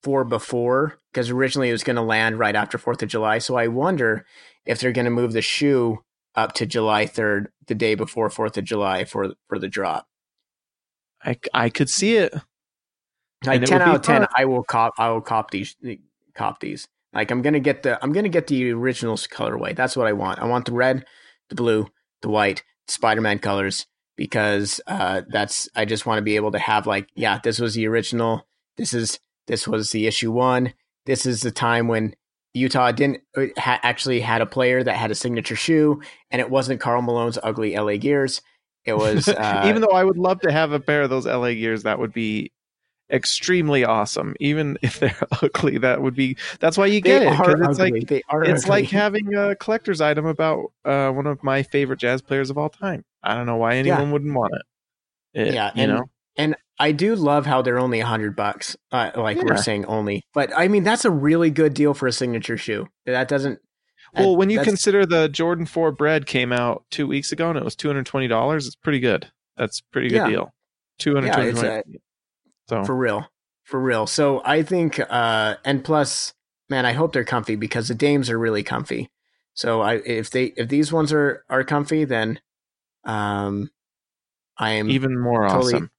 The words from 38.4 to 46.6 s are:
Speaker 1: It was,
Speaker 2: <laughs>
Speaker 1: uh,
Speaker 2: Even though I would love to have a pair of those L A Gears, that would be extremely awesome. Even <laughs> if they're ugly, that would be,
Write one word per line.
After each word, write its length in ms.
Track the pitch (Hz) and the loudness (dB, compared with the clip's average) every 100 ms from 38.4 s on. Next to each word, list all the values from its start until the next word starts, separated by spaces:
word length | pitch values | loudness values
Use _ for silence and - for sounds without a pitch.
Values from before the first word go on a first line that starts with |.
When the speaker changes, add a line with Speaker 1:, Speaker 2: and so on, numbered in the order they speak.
| _ _ _ _ | _ _ _ _
Speaker 1:
It 80 | - 107 | -4 0
was, 300 | 107 107 - | 2 2 2
Speaker 2:
<laughs> 0 | |
Speaker 1:
uh, 340 | 202 107 143 196 | 0 0 2 2
Speaker 2:
Even 160 | 214 | 4
though 60 | 220 | 4
I 140 | 185 | 4
would 120 | 190 170 | 4 2
love 220 | 185 185 | 0 0
to 100 | 180 | 0
have 180 | 151 160 | 2 0
a 60 | 147 | -2
pair 220 | 143 147 | 0 0
of 80 | 139 | 2
those 160 | 131 113 | 0 -2
L 180 | 123 | -2
A 100 | 123 | 0
Gears, 280 | 120 113 113 | -2 -2 -2
that 160 | 107 107 | -2 -2
would 140 | 113 | -2
be 400 | 110 110 107 - _ _ _ _ _ _ | -2 -2 -2 -4 _ _ _ _ _ _
extremely 720 | 135 - - - 185 151 143 | -2 0 -4 0 0 2 2
awesome. 500 | 117 110 104 - - - | 2 2 0 -4 -6 -4
Even 380 | 143 151 147 139 | -2 0 -2 -2
<laughs> 40 | |
if 160 | - - | -4 0
they're 160 | 139 - - - | 0 0 -4 0
ugly, 360 | 143 - 151 127 | 0 0 0 2
that 240 | 127 127 | 0 2
would 120 | 131 | 0
be, 220 | 127 135 - - - | 0 -2 -2 -10 0